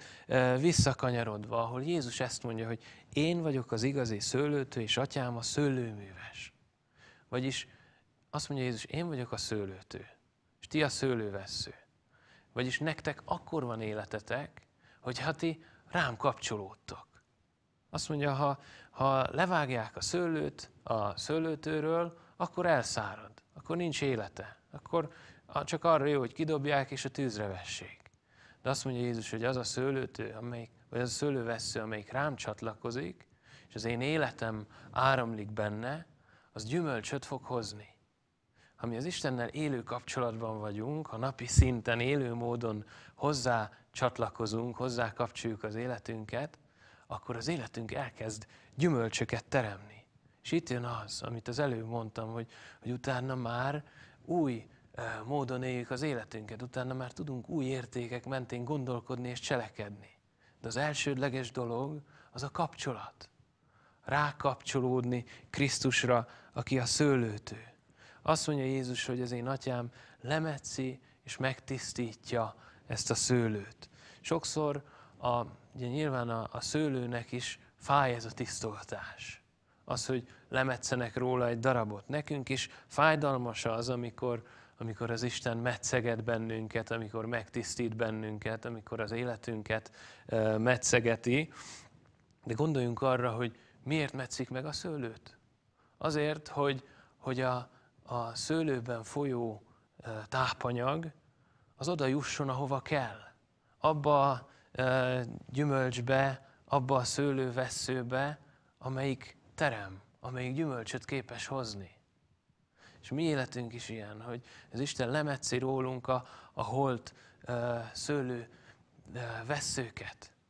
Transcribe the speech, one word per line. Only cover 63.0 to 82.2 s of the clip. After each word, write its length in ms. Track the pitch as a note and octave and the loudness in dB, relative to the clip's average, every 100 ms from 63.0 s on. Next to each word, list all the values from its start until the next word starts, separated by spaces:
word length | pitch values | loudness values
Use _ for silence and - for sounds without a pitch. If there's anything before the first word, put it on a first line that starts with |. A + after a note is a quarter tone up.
| - - - _ _ _ _ _ _ _ - | -8 -14 -20 _ _ _ _ _ _ _ 0
Rákapcsolódni 1200 | C#3+ D3 - C#3+ B2+ - C#3 B2+ B2+ B2 B2 - - - | 2 2 2 0 0 0 2 4 4 2 0 -2 -12 -6
Krisztusra, 800 | - C#3 - C3+ - A#2+ A#2+ A2+ - - | 2 2 4 2 4 6 4 4 -8 -10
aki 260 | - - C3 | -8 0 2
a 60 | A#2+ | 2
szőlőtő. 800 | - D3 C3+ A2+ G#2 - G#2+ - - _ - - - | 4 6 6 4 -2 -8 -12 -14 -20 _ -20 -20 -2
Azt 260 | - D#3 - | 2 4 2
mondja 180 | C#3+ C3 | 0 2
Jézus, 400 | C3+ B2+ B2 - | 0 0 -2 -2
hogy 160 | B2 | -2
az 100 | B2 | -2
én 160 | A#2+ B2 | -2 -2
atyám 440 | C3+ C3+ B2 A#2+ - - - | -2 -2 -2 -4 -10 -20 -10
lemetszi 800 | A#2+ D#3 D#3+ C#3+ - - C3 C3 - _ | -2 0 0 -4 -6 -4 -4 -6 -14 _
és 140 | - - | -12 -2
megtisztítja 1200 | C3 C3 - C3 - - A#2+ - - A#2+ G#2+ - - - - | 0 0 -4 -6 -4 -4 -4 -6 -2 0 0 -6 -20 -16 -6
ezt 240 | A#2 - | -4 0
a 40 | A#2 | 0
szőlőt. 720 | - B2 A2+ G#2 G2 - - - - - | 4 4 4 0 -6 -14 -20 -20 -20 -16
Sokszor 640 | - D#3+ - D#3 D3+ C#3+ - - - - | -2 0 0 0 0 0 -6 -18 -20 -2
a, 240 | B2 A#2+ A#2 - - | 0 2 0 -8 -16
ugye 140 | - B2 | -8 -4
nyilván 420 | C#3 D3+ C3 A#2 | 0 0 0 0
a, 180 | A2+ A2 | -2 -4
a 100 | - | -6
szőlőnek 680 | - D3+ D#3 C3 A#2+ A#2+ A#2 | -2 2 2 0 -2 -4 -4
is 280 | B2 A#2+ - - _ | -6 -6 -10 -16 _
fáj 380 | - C#3 C3 | 4 6 6
ez 120 | A#2 A2+ | 2 -4
a 60 | |
tisztogatás. 1120 | - A#2 - A#2 G2+ - G#2 - - - - _ _ _ _ - | -6 -6 -4 -4 -6 -8 -8 -8 -12 -14 -16 _ _ _ _ -4
Az, 200 | B2 - | -4 0
hogy 220 | C3 B2 - - | -2 -2 -12 -2
lemetszenek 640 | B2+ C3 A#2+ - B2+ A#2 B2 | 2 2 0 0 0 0 0
róla 320 | B2 B2+ A#2+ | 2 4 2
egy 120 | A#2 | 4
darabot. 480 | B2+ B2 G#2+ G#2 - | 4 4 2 -4 -4
Nekünk 420 | D3 | -4